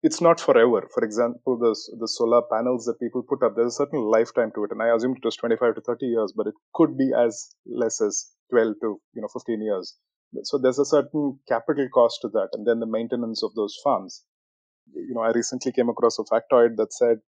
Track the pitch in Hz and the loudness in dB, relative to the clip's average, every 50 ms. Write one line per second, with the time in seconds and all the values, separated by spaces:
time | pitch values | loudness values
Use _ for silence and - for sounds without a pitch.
0 | - 160 - - 170 170 170 - - - 135 117 113 123 117 101 - - - - | 2 0 0 4 4 4 4 4 4 4 6 6 8 6 4 2 0 -2 -2 -2
1 | 113 107 107 113 120 117 120 123 _ 131 127 117 120 117 107 - - - 107 117 | -2 -2 0 0 0 0 -2 -4 _ -4 -2 2 2 2 2 0 -6 -14 -10 -8
2 | 113 110 - - 120 113 117 120 113 - 113 110 120 123 127 120 113 120 113 _ | -8 -8 -2 -2 0 4 4 4 4 2 -2 -2 0 0 -2 -2 -2 -6 -6 _
3 | 120 117 - 127 123 _ 143 135 127 113 101 113 117 120 120 - 143 139 156 147 | -6 -6 -4 -6 -4 _ -2 0 0 0 2 0 -2 -2 0 -4 -4 -4 -2 -4
4 | 113 107 113 113 117 - - 131 117 107 - - 104 101 110 107 110 117 117 113 | 0 2 2 2 2 2 0 -2 -2 -2 -2 -6 -6 -6 -4 -2 0 2 2 2
5 | 117 127 131 - - 117 - - - 120 113 110 127 117 107 113 - - 120 117 | 2 -2 -4 -2 -4 -6 -4 -4 -2 -2 0 2 2 0 0 -2 -4 -6 -6 -4
6 | 139 123 117 113 107 95 - 107 104 104 104 _ _ _ _ - 165 147 135 131 | -2 -2 -2 -2 -2 -2 -4 -4 -6 -6 -6 _ _ _ _ 2 2 2 2 0
7 | 135 131 123 117 120 117 110 - - - - _ _ - 117 120 120 113 - - | 0 0 2 2 2 2 0 -4 -16 -18 -20 _ _ -12 -4 -2 -2 -2 0 0
8 | 113 104 95 - - _ _ _ _ _ 127 120 113 113 107 107 - 113 101 98 | -2 -2 -2 -4 -8 _ _ _ _ _ 2 4 4 4 0 -4 -4 -6 -6 -6
9 | _ _ _ 117 107 104 - 123 - - 117 107 107 107 101 95 87 - - _ | _ _ _ -10 -10 -10 -10 -10 -6 -6 -4 -4 -2 -2 -2 -4 -4 -10 -18 _
10 | _ _ _ _ _ _ - - - - - 139 127 131 127 135 143 139 - 147 | _ _ _ _ _ _ -14 -12 -8 -4 -4 0 0 0 2 2 0 2 2 2
11 | 143 147 - 151 147 143 135 135 _ - 123 113 - - 151 143 139 120 - 127 | 2 0 -4 -4 -4 -4 -6 -8 _ -4 -4 -4 -2 -2 -2 -2 -2 0 4 4
12 | 120 117 - - - 113 - 110 95 95 - - 107 120 117 117 117 110 110 110 | 4 4 2 -2 -10 -4 -2 -2 -4 -4 -6 -4 -2 0 0 0 -2 -4 -4 -4
13 | 117 120 127 120 120 113 113 107 - 104 _ 113 104 101 - - - 139 131 92 | -4 -4 -6 -6 -6 -6 -6 -6 -6 -6 _ -4 -6 -6 -6 -6 -2 -2 -2 -2
14 | - 87 - - _ _ _ _ _ _ _ _ _ _ _ _ _ _ _ - | -4 -8 -18 -20 _ _ _ _ _ _ _ _ _ _ _ _ _ _ _ -14
15 | - - 123 117 113 113 113 120 113 - - 127 - 190 185 - 123 120 113 - | -10 -8 -6 -2 -2 0 0 0 -2 -2 -8 -6 -6 -4 0 0 0 0 0 2
16 | - 117 - - 107 - 113 117 - _ 139 123 117 117 113 107 110 104 - - | 2 2 2 0 -4 0 0 -2 0 _ 4 6 6 4 4 0 -4 -4 0 0
17 | 123 120 117 110 _ | 2 2 2 0 _